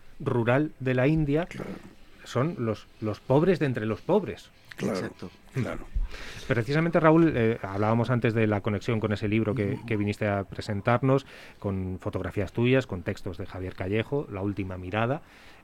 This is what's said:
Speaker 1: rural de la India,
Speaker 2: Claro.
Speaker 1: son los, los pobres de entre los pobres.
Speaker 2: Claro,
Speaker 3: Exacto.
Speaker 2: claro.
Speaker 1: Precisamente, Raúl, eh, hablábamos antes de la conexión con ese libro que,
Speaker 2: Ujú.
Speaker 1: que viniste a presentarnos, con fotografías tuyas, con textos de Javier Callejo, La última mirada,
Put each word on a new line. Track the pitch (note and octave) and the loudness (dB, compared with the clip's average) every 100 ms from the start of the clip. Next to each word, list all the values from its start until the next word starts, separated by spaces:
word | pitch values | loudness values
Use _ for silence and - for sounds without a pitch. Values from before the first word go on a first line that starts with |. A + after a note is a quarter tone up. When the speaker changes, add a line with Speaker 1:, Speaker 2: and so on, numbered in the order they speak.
| - - | -8 -8
Speaker 1:
rural | C3 A#2+ A2+ C3 D#3 - | -2 0 4 2 2 -2
de | C3 | -2
la | B2+ C3+ | 2 4
India, | D#3+ C#3+ D3 F3+ | 4 2 0 -2
Speaker 2:
Claro. | B2+ - - - - - - | -8 -10 -12 -16 -20 -20 -20
Speaker 1:
son | - A#2+ D3+ D3 | -6 0 0 0
los, | A2+ G#2 - - | -2 -4 -8 -8
los | A2 G2+ | -6 -4
pobres | - C#3 E3+ F3+ | 2 4 6 2
de | D3 | 2
entre | A#2 A2 | 0 -2
los | G#2 | -4
pobres. | - G3+ C#3+ E2+ - - - - | 2 0 0 -10 -14 -20 -20 -6
Speaker 2:
Claro, | - F#2+ | -4 -2
Speaker 3:
Exacto. | G#2+ - F2+ - - | -6 -10 -16 -16 -10
Speaker 2:
claro. | C3+ F#2 D#2 - - - - - - - | -6 -4 -6 -6 -2 -2 -4 -12 -12 -2
Speaker 1:
Precisamente, | B2+ A2+ D3 E3 E3+ | -2 0 0 2 4
Raúl, | D#3+ D#3+ E3 B2+ | 6 6 6 4
eh, | A2+ - | 2 2
hablábamos | F#2+ G2 G#2+ A#2 A#2 | -4 0 2 2 2
antes | A#2+ A#2+ | 2 2
de | A2 A2 | 4 2
la | G#2 | 2
conexión | A2 G2+ - A2+ | 0 -2 0 0
con | G#2 | 0
ese | G#2 G#2+ | 0 0
libro | A2 G#2 | 2 2
que, | G2+ G2+ | 0 0
Speaker 2:
Ujú. | - - | -2 -2
Speaker 1:
que | G#2+ | 0
viniste | G#2 G2+ G#2+ | 0 0 0
a | G2+ | 0
presentarnos, | F#2+ - - G2+ A#2+ A#2+ C3 C3+ - - - - | -2 -8 -6 -2 2 4 4 2 0 -20 -20 -8
con | G2+ F#2+ F#2 F#2 | -4 -2 -4 -6
fotografías | G#2 G2+ F2+ G#2 F#2 | -6 -4 -4 -2 -4
tuyas, | - B2 C3 C3 | 0 2 2 0
con | F#2 | -6
textos | F#2+ G2 G2+ E2+ | -6 -6 -8 -8
de | F#2+ | -10
Javier | F2+ F#2 - | -8 -10 -6
Callejo, | F#2+ G#2+ A2 C#3+ - | -2 -2 0 -4 -4
La | G2 | -4
última | G2+ G2+ F#2+ F#2 | -4 -4 -6 -6
mirada, | F#2 G#2+ A#2+ D#3 - - - - | -4 -2 -2 -2 -8 -20 -20 -20